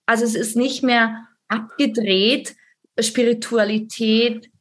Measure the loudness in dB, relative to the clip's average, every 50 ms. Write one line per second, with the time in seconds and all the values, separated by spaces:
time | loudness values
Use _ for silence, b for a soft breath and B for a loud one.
0 | _ 0 0 2 2 0 0 -2 -2 -2 0 0 0 0 0 -2 0 2 4 4
1 | 2 0 -2 -8 -14 -20 _ _ _ _ -6 -6 -6 -10 -4 -2 -2 0 0 -2
2 | 0 0 2 2 2 2 0 0 -4 -10 b b b b b b _ _ _ -4
3 | -4 -2 0 2 2 2 2 0 -4 -4 0 0 0 2 0 -2 -4 -6 -6 -4
4 | 0 2 2 4 2 0 -2 -4 -10 -16 _ _